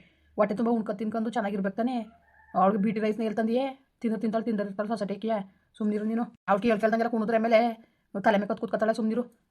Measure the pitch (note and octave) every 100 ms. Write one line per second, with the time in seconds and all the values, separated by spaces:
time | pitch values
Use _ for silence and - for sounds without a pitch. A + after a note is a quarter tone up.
0 | - _ _ - G#3 G#3+ A#3 A#3 G#3+ G3+
1 | A3 A3+ A#3 A#3+ G#3+ G3+ G3 F#3+ A#3+ B3
2 | A3 - _ _ _ - F#3+ G#3+ G#3+ G#3+
3 | G#3+ G#3+ A3 G#3 A3 A#3+ C4+ C4 _ _
4 | A#3 A3 A3+ A3 A3 G#3 G3+ G3 G#3+ A3+
5 | F#3+ G3+ A3 A3 G3 _ _ - G#3+ G#3
6 | G#3+ A3+ A#3 - - G3+ A#3 G#3+ A3 A3+
7 | A#3 A#3 G#3+ A3+ A3+ A3+ A#3 A3+ - _
8 | _ G3 A3+ G3+ G3+ A3+ A#3 G3+ G#3+ A3+
9 | A3 A3+ A#3+ _ _